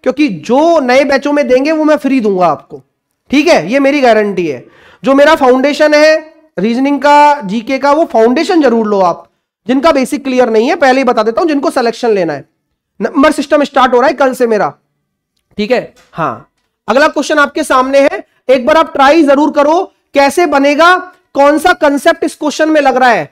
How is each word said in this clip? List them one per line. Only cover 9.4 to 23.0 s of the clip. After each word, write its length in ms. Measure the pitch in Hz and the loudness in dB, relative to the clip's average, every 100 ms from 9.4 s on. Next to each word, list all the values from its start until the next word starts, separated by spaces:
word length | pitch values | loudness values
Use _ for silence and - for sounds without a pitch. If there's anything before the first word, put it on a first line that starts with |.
| _ _ - | _ _ -4
जिनका 240 | 269 330 | -2 0
बेसिक 320 | 285 254 294 | 0 -2 -6
क्लियर 260 | 269 254 240 | -4 -2 0
नहीं 200 | 220 247 | 0 0
है, 60 | 359 | 0
पहले 220 | 269 262 | 2 2
ही 40 | |
बता 200 | 254 226 | 0 0
देता 180 | 220 233 | -2 -2
हूं, 60 | 349 | -2
जिनको 220 | 285 320 | -2 -2
सिलेक्शन 400 | 294 233 226 240 | -2 -4 -4 -2
लेना 220 | 202 165 | -2 -2
है, 120 | 143 139 _ _ _ _ _ | -6 -12 _ _ _ _ _
नंबर 320 | 202 - 302 | -6 0 0
सिस्टम 320 | 302 - 302 | 0 -2 -2
स्टार्ट 300 | 285 269 254 | 0 0 0
हो 60 | 247 | 2
रहा 80 | 269 | 0
है 60 | 269 | 0
कल 180 | 269 | -2
से 140 | 240 240 | -2 -2
मेरा, 260 | 214 156 - _ _ _ _ _ _ _ - | -2 -4 -8 _ _ _ _ _ _ _ -10
ठीक 140 | 214 | -4
है। 220 | 240 156 _ _ | -4 -4 _ _
हाँ, 360 | - 151 113 _ _ _ _ - | -8 -6 -8 _ _ _ _ -4
अगला 200 | 233 302 | 0 0
क्वेश्चन 300 | 302 - 302 | -2 -4 -2
आपके 240 | 285 - | -2 -2
सामने 360 | 294 269 269 277 | -2 -2 0 2
है, 220 | 277 392 - _ - | 0 -2 -14 _ -2
एक 160 | 254 240 | 0 2
बार 120 | 311 | 0
आप 160 | 320 | 0
ट्राई 300 | - 269 330 | 2 2 4
जरूर 280 | 285 277 294 | 4 2 0
करो 280 | 285 285 330 381 _ _ 277 | 0 0 0 -2 _ _ 0
कैसे 300 | 277 311 349 | 0 0 0
बनेगा, 480 | 285 277 285 339 359 359 _ _ 285 | 0 0 2 2 2 -4 _ _ 0
कौन 220 | 285 294 | 2 2
सा 140 | 359 349 | 0 0
कॉन्सेप्ट 480 | 302 277 330 320 | 0 0 0 0
इस 120 | 311 - | -4 -6
क्वेश्चन 340 | 302 - 311 | -8 -2 0
में 120 | 311 | 2
लग 160 | 269 | 0
रहा 120 | 247 | 2